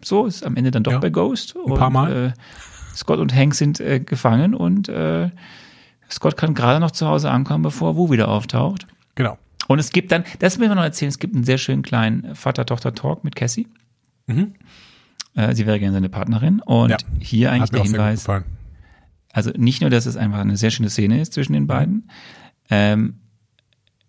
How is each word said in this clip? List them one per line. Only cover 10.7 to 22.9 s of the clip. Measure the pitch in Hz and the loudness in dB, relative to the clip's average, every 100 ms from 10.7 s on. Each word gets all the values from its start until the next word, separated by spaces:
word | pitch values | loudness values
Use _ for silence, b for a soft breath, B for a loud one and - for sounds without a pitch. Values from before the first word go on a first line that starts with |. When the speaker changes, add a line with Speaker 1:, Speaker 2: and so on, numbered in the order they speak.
| 196 | 2
Speaker 1:
noch | |
erzählen, | 160 - 143 | 0 -2 -4
es | 139 | -4
gibt | - | -4
einen | 170 123 | -2 0
sehr | 131 | 0
schönen | - 135 | 0 -2
kleinen | 131 120 110 120 123 143 | 0 0 0 0 -6 -6
Vater-Tochter-Talk | - 131 117 120 127 113 139 160 | -4 -4 -2 -2 -4 -4 -6 -4
mit | 151 - | -6 -4
Cassie. | 120 - 233 _ _ _ _ _ - | -4 -4 -8 _ _ _ _ _ -4
Speaker 2:
Mhm. | 117 202 - B B B B B B - | -2 -2 -6 B B B B B B -10
Speaker 1:
Äh, | - 107 113 | -2 0 2
sie | 107 | 2
wäre | 104 | 2
gerne | 98 | 2
seine | 98 95 | 0 0
Partnerin. | 101 95 110 147 202 | -2 -2 0 2 2
Und | - 117 117 | 2 2 4
Speaker 2:
Ja. | 110 - - | 2 -2 -6
Speaker 1:
hier | - 110 127 | -2 2 2
Speaker 2:
Hat | 123 | 2
Speaker 1:
eigentlich | 110 | 0
Speaker 2:
mir | 113 | 0
Speaker 1:
der | |
Speaker 2:
auch | 101 | 0
sehr | 107 | 2
gut | 107 | 0
Speaker 1:
Hinweis, | 107 | 0
Speaker 2:
gefallen. | - 98 92 b b b b b b _ _ | -2 -4 -4 b b b b b b _ _
Speaker 1:
also | - 107 - | -2 -2 2
nicht | 120 127 | 2 2
nur, | 143 | 2
dass | 120 117 | 2 0
es | 113 | -2
einfach | 107 101 | -2 0
eine | 101 101 | 0 2
sehr | 113 | 0
schöne | 110 107 | 0 -2
Szene | - 101 120 | 2 2 2
ist | 160 | 0
zwischen | - 135 | -4 0
den | 147 | 0
Speaker 2:
Mhm. | 143 | 0
Speaker 1:
beiden, | 131 151 208 - B B B B B - | 0 0 -2 -6 B B B B B -2
ähm, | 104 104 | 2 4